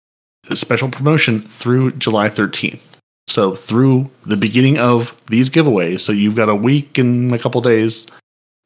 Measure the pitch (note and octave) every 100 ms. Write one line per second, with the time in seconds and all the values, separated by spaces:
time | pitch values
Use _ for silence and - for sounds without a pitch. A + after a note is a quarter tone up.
0 | _ _ _ _ - A2 A#2 A#2+ C3 A#2+
1 | C#3 D#3 - A2 - - A#2+ B2+ C3 C3+
2 | - G#2+ G#2+ - G2 - - - - -
3 | _ _ - - G2 - - A2+ C3+ C3
4 | C3+ _ - G#2 G#2+ A#2 C3+ D3 B2 A#2+
5 | A#2 - - A2+ C3 D#3+ D3+ G#2 E2+ F#2+
6 | - G#2 G#2 G#2+ G#2+ G#2 A#2 D3 C#3+ -
7 | B2 B2 B2 A#2+ - C3 A#2+ A2+ A2+ -
8 | - - _ _ _ _